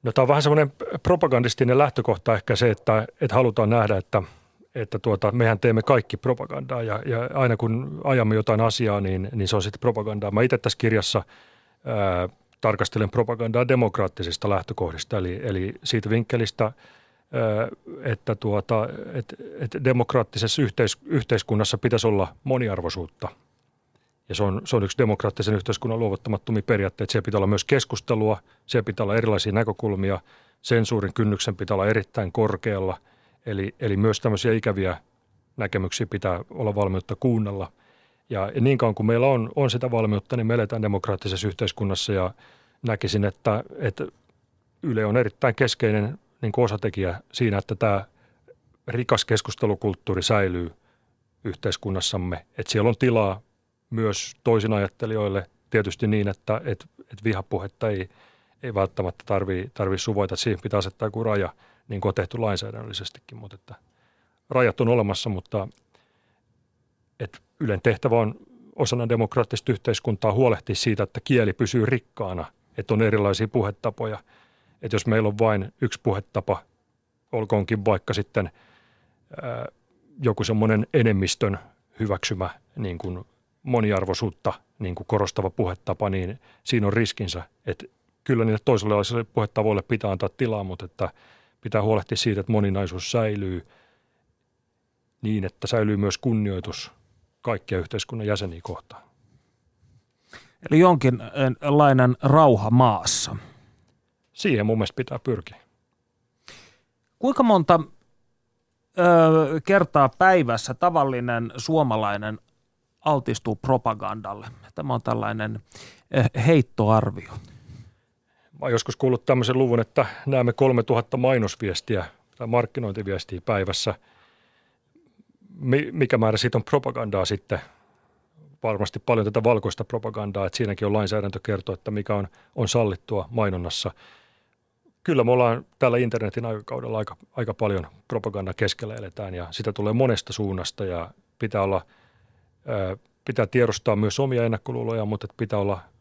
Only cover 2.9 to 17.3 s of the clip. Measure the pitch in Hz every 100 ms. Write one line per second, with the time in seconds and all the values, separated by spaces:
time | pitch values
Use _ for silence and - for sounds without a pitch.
2.9 | 110 113 _ 139 110 127 104 104 117 107
3.9 | 98 - 107 92 - _ _ _ 123 107
4.9 | 107 117 101 104 117 113 107 123 113 -
5.9 | 127 - - 127 123 - 139 131 127 113
6.9 | 104 - 117 123 139 127 110 113 113 135
7.9 | 151 143 131 110 107 107 107 113 - 110
8.9 | 101 98 92 98 110 95 107 92 - 120
9.9 | 107 107 104 101 101 123 120 - - 113
10.9 | 110 - 104 - - _ _ _ _ 135
11.9 | 113 98 90 92 _ _ _ 113 104 101
12.9 | 107 104 123 117 113 117 117 123 127 110
13.9 | - 95 - 85 85 104 98 - - 85
14.9 | 80 - 104 90 92 127 95 95 - -
15.9 | 117 104 113 113 120 110 - 110 - -
16.9 | _ _ _ _